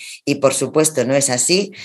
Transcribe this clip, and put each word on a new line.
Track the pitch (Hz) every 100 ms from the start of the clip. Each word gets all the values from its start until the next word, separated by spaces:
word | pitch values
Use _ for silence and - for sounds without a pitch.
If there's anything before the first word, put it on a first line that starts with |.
| - - -
y, | 139
por | 135 131
supuesto, | 135 156 156 156 120
no |
es | 139 131
así, | 123 - 180 196 -